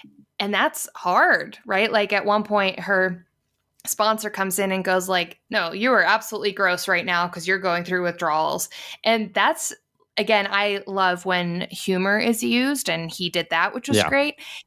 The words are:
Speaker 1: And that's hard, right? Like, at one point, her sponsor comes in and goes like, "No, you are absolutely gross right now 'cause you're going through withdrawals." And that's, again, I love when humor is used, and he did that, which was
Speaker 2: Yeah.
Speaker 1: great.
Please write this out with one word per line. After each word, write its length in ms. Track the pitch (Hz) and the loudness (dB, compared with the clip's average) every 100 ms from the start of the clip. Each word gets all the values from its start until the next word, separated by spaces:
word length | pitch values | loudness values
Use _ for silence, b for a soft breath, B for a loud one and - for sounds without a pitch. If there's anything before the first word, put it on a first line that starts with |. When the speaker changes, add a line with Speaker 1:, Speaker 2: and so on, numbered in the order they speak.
| B - _ - | B -20 _ -6
Speaker 1:
And 140 | 202 | -2
that's 340 | 202 302 - - | 2 0 -2 -12
hard, 640 | - 180 196 339 208 - - 220 | -6 0 4 4 2 -2 -14 -4
right? 240 | 196 220 | 0 2
Like, 220 | 226 202 | 2 2
at 120 | 202 | 0
one 200 | 202 208 | 2 0
point, 340 | 208 208 190 185 | 2 0 0 -2
her 460 | 175 190 185 180 - _ _ _ _ _ - | 0 2 2 -2 -12 _ _ _ _ _ -8
sponsor 420 | - 214 214 214 | 0 2 2 -4
comes 300 | 202 190 180 | -4 -2 0
in 140 | 190 | 0
and 120 | 190 | 0
goes 240 | 185 185 185 | 2 0 2
like, 320 | 180 170 - _ | 0 -2 -10 _
"No, 240 | 220 170 | -2 -2
you 180 | 190 247 | 0 2
are 100 | 226 | 4
absolutely 500 | 175 220 - 214 208 | 4 2 0 -4 -4
gross 340 | 196 190 180 - | 0 0 2 0
right 180 | 175 | 0
now 220 | 170 175 175 | 2 0 0
'cause 220 | 175 165 | -4 -2
you're 100 | 190 | 0
going 240 | 190 175 | 0 -2
through 180 | 175 180 | -2 -2
withdrawals." 640 | 175 175 170 156 156 165 - B B B | -2 -2 0 2 0 -2 -6 B B B
And 280 | 220 226 202 | 0 0 0
that's, 400 | 202 226 320 - - _ _ _ - | 2 2 0 -6 -10 _ _ _ -4
again, 280 | 214 208 196 | 2 2 2
I 320 | 196 208 196 202 | 0 0 -2 -4
love 380 | 196 185 180 | 0 2 0
when 380 | 185 180 175 175 - | -2 -2 0 -4 -6
humor 480 | 180 - 185 190 208 | -6 -2 0 2 2
is 240 | 233 233 | 2 0
used, 480 | 240 233 262 277 - | 0 2 0 -2 -2
and 200 | 165 165 | -4 -6
he 200 | - 175 | -6 -4
did 180 | 170 165 | -4 -2
that, 220 | 165 190 | 0 0
which 140 | 247 277 | -2 0
was 80 | 107 | 2
Speaker 2:
Yeah. 100 | 175 | 4
Speaker 1:
great. 240 | 277 285 - B B | 2 0 -4 B B